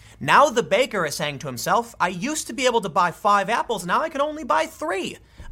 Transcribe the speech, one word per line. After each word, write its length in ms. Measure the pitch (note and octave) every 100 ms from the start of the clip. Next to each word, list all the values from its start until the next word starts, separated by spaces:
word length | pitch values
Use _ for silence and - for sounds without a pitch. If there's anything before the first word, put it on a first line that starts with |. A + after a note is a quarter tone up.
| - -
Now 320 | D3 G3+ D4
the 140 | B3
baker 420 | D3 G3 C4 G3+ D#3
is 80 |
saying 260 | - D3 C3+
to 80 | D3
himself, 460 | A#2+ D#3+ G#3 A#3 -
"I 80 | F3
used 400 | F3+ B3 D4+ -
to 60 |
be 120 | B3+ B3+
able 140 | A#3
to 100 | F#3+
buy 220 | F#3 F3
five 380 | - G#3 G3+ F#3+
apples, 360 | A#3+ D#4 G#3 F3
now 160 | A3+
I 60 | D#4+
can 140 | C#4
only 240 | D4+ D4+ C4+
buy 200 | D#4 D#4+
three. 520 | - D#4 F#4+ B3 - - - -